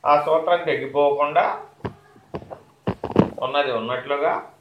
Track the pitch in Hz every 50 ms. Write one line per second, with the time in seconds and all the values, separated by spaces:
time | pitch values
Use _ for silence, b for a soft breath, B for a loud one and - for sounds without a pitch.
0 | - 147 147 147 147 160 160 160 160 175 175 170 - 151 139 135 131 135 135 143
1 | 147 143 143 143 143 147 151 170 - - - - - - _ _ - - - -
2 | _ - _ - _ _ - - - - - - - _ _ _ _ - - -
3 | - - - - - - - - 127 127 139 143 143 135 120 113 113 120 127 127
4 | 127 139 143 143 151 170 170 - - - - _